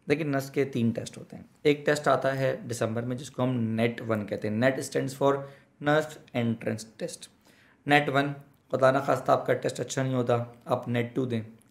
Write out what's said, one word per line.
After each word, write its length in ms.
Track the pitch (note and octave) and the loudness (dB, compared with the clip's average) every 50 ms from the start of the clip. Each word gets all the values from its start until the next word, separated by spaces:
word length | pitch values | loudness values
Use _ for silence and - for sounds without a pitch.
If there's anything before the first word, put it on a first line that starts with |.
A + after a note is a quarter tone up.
| _ - | _ -2
देखिए, 160 | D3 D3 E3 | 0 0 0
नस्ट 300 | D3 C#3 C3+ C3+ C#3 - | -2 -2 -2 -4 -2 -2
के 100 | D3 C3+ | -2 -2
तीन 280 | C3+ - B2 A#2 A#2 A2+ | 0 0 0 0 0 0
टेस्ट 260 | A#2 A#2 - - - | 0 -6 -8 -12 -14
होते 180 | - - - | -16 -16 -16
हैं। 140 | - - - _ _ - | -18 -18 -20 _ _ 2
एक 160 | D3+ D3 D3 D3 | 2 2 4 2
टेस्ट 220 | - D3 D3 - C#3+ | 0 0 2 4 4
आता 240 | C3+ - - C3+ C3+ | 4 4 4 0 0
है 360 | C3+ C3+ C3 - - A2 A#2+ | 0 0 0 0 -2 -4 -8
दिसंबर 360 | A#2 - A#2 A2 A2 A#2 A#2 | -4 -2 -2 -2 -2 -2 -4
में 120 | B2 B2+ | -4 -6
जिसको 260 | B2 D3 - - - B2+ | -6 -8 -10 -4 -2 0
हम 60 | B2+ | 0
नेट 520 | B2+ A#2+ A2+ A2 A2+ A2 A2+ A#2 A2+ - | 2 0 0 0 0 2 2 0 0 -2
वन 220 | B2+ A2+ A2 G#2+ G2+ | -4 -2 -2 -2 -2
कहते 260 | G2 G#2+ F#2+ - G#2+ | -4 -6 -4 -4 -2
हैं। 60 | G#2+ | 0
नेट 260 | A2 B2 C3+ C3+ - | 2 2 2 2 0
stands 360 | D3 - - C#3 C3+ C3+ C3+ - | -4 -4 -2 -2 -2 -2 -2 2
for 240 | C#3 C#3 C#3 C#3 C#3 - - - _ _ _ _ C#3+ | 2 2 2 2 -2 -8 -14 -20 _ _ _ _ 0
नस्ट 540 | D3 D3 D#3 D3+ - - - - - - | 2 2 2 2 -2 -8 -16 -20 -6 -4
एंट्रेंस 560 | A#2+ A#2 A#2 A2+ A2+ - A#2 A2 G#2+ - - - - | -2 0 0 -2 -2 -2 -4 -4 -4 -8 -12 -12 -10
टेस्ट। 320 | - B2 - - - - _ _ _ _ _ _ _ _ _ _ _ | -10 -10 -10 -12 -16 -20 _ _ _ _ _ _ _ _ _ _ _
नेट 220 | C#3 D3 D3 D3 D3 | 4 4 4 4 4
वन, 240 | C3 C#3 C#3+ D3 C#3+ - - - _ _ _ _ | 2 2 0 0 -2 -8 -12 -20 _ _ _ _
खुदा 220 | - B2+ C3 C3 C3 | 0 4 6 6 6
ना 80 | C#3 | 4
खास्ता 320 | C3+ - C#3 B2+ - - C3+ | 2 2 0 0 2 2 2
आपका 220 | B2+ - - B2+ | 2 2 0 0
टेस्ट 260 | B2+ - C3+ - - | 0 0 -4 -4 -4
अच्छा 220 | C3 - - C#3 C3 | -6 -4 -2 -2 -2
नहीं 120 | C3 C3 | 0 0
होता, 480 | B2+ A#2+ A#2 A#2+ A#2 A#2 A#2+ - - - - | 0 2 2 2 0 0 -4 -10 -16 -4 -4
आप 200 | B2+ - - B2 | -4 -2 -2 -2
नेट 260 | A#2+ A#2+ A#2 A#2+ - | -2 -2 -2 -2 -2
टू 120 | C#3 C3 | -4 -2
दें। 160 | A#2+ A#2 A2+ G#2+ - - - _ _ | -2 -2 -4 -4 -6 -14 -20 _ _